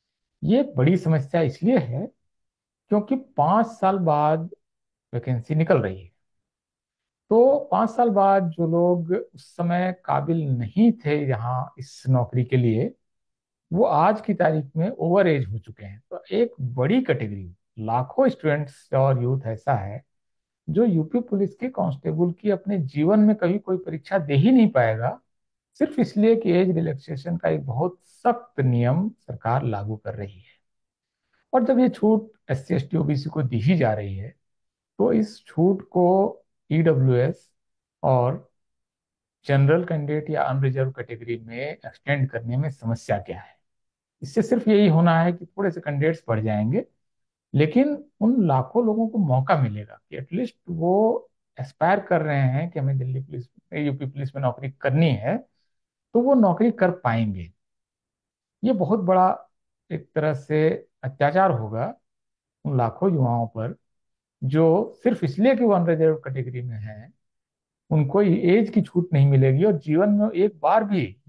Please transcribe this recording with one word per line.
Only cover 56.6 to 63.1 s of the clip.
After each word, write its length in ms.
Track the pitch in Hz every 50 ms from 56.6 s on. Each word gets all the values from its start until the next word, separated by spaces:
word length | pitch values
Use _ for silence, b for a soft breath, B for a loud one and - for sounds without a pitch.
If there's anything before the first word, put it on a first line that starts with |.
| 220 240
कर 200 | - - 190 175
पाएंगे। 600 | 180 - - 123 113 113 113 107 98 92 85 85 - _ _ _ _ _ _ _ _ _ _ _ _ _ _ _ _ _ _ _ _ _ -
ये 100 | 240 262
बहुत 260 | 190 175 139 214 214
बड़ा 520 | 185 175 190 185 185 185 - - - _ _ _ _ _ _ _ _ _
एक 180 | 165 160 - _ _
तरह 180 | 156 147 156 147
से 540 | 135 - - 151 151 156 160 - - - _ _ _ -
अत्याचार 480 | 131 - - 139 147 160 185 190 185
होगा 440 | 147 113 110 104 110 113 131 208 262 - _ _ _ _ _ _ _ _ _ _ _ _ -
उन 120 | 147 139 127
लाखों 360 | 117 113 - - 180 196